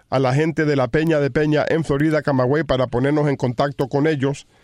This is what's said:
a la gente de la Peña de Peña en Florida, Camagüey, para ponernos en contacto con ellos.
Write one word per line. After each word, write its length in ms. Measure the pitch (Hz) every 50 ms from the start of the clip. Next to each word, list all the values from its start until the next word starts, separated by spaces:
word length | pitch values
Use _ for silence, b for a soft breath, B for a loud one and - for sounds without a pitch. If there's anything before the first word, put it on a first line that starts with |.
| b b -
a 60 | 131
la 160 | 135 127 131
gente 320 | 143 160 165 151 160 156
de 100 | 147 147
la 120 | 135 127 123
Peña 320 | - 151 160 165 156 147
de 100 | 143 139
Peña 340 | 127 156 151 151 151 147 127
en 180 | - - 165 156
Florida, 360 | - 143 139 151 160 156 151
Camagüey, 440 | - - 139 127 127 123 143 156 160
para 220 | - 139 127 127
ponernos 420 | 120 - 123 131 139 151 151 147 147
en 80 | 139
contacto 520 | 131 - 123 120 - 143 143 139 - 151 120
con 180 | - 143 143
ellos. 400 | 156 160 139 123 139 143 - - b b b